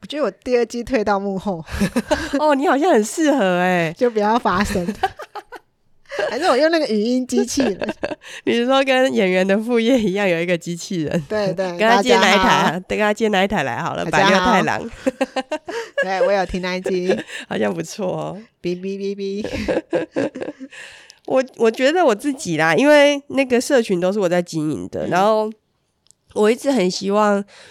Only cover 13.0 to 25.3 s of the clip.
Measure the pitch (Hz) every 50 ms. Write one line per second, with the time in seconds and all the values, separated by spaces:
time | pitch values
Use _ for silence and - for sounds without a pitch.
13 | 214 208 214 - 226 214 208 185 190 202 220 185 143 131 113 120 170 151 - -
14 | - 165 165 151 196 196 190 190 185 185 185 185 165 147 104 - - 233 - -
15 | - 262 254 - 269 - - 262 262 - 302 311 - - 403 466 453 - - 571
16 | - 185 190 185 175 185 202 196 185 180 - 180 180 180 185 185 185 - 190 180
17 | 180 180 202 226 - - - - 247 - - 214 220 208 190 165 175 165 - -
18 | 196 180 160 156 151 151 165 196 226 - _ _ - 175 180 180 185 196 196 196
19 | 196 196 202 202 196 196 196 202 220 - - - 214 - - 320 - _ - 320
20 | - - - - - 302 - 254 - - 294 - 262 269 - - - - - -
21 | - - - _ _ - 262 262 262 254 - - 226 226 226 233 262 277 320 370
22 | 349 277 208 202 - 294 269 - - 175 165 151 156 160 160 175 262 294 302 294
23 | 285 285 285 285 - - - 262 277 254 247 233 - - 294 254 226 - 196 170
24 | 180 185 196 214 196 170 175 180 175 - - 160 151 156 139 90 90 95 - 87
25 | 76 - 151 175 196 214